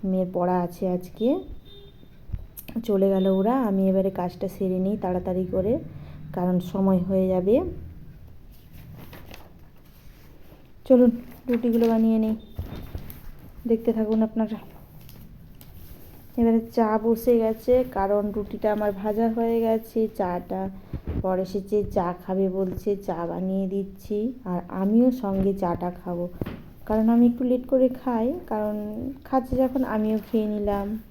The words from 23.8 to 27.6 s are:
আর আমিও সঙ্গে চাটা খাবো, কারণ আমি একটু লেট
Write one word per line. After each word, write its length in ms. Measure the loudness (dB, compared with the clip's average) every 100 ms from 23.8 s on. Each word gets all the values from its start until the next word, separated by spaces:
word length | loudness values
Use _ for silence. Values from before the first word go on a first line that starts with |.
| -6 -10 -6 -4 -4 -6 -6
আর 140 | -6 -4
আমিও 400 | -2 2 6 4
সঙ্গে 400 | 2 -2 0 0
চাটা 360 | 0 0 -2 -4
খাবো, 340 | -6 -8 -6 -6 -4 -6 -8 -16 -18 -2
কারণ 200 | 2 6
আমি 160 | 8 6
একটু 160 | 6
লেট 200 | 2 0